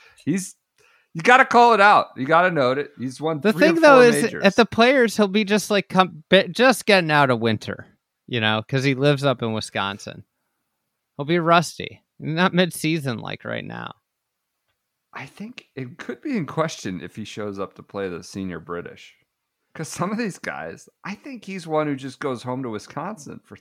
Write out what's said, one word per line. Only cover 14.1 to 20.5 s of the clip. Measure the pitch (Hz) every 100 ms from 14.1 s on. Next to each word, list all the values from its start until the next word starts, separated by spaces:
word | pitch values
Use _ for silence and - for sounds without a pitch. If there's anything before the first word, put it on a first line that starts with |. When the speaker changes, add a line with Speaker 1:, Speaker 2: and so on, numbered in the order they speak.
| _ _ _ _ _ _ _ _ _ _
Speaker 1:
I | - 135
think | - 214 - - -
it | 127 -
could | - 247
be | 311 240
in | 147
question | - 160 - 107 90
if | 87 -
he | 104
shows | - 104 98
up | 95 -
to |
play | - 101 95
the | 87
senior | 90 101 95 85
British. | 80 87 - - - _ _ _ _ _ _
'Cause | - 156
some | - 180
of | 220
these | 226 -
guys, | -